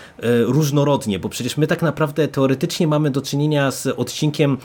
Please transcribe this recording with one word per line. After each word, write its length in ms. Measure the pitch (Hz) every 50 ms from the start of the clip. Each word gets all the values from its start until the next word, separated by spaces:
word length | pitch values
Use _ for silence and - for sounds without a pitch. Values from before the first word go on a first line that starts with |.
| - - - -
e, 40 | - 117 120 117 117
różnorodnie, 760 | 104 131 151 156 143 139 147 143 147 139 113 - 110 95 90
bo 100 | - 104
przecież 280 | - - 123 123 -
my 100 | 147 151
tak 140 | 147 175 165
naprawdę 460 | 170 151 143 - 156 147 147 165 151
teoretycznie 600 | 139 - 143 135 135 135 131 175 165 - - 180
mamy 240 | 156 151 151 151 147
do 100 | 131 139
czynienia 500 | 135 - - 139 147 151 151 143 139 135
z 320 | 127 - - 135 - - 120
odcinkiem 500 | - - - 156 151 143 - 151 139 135 135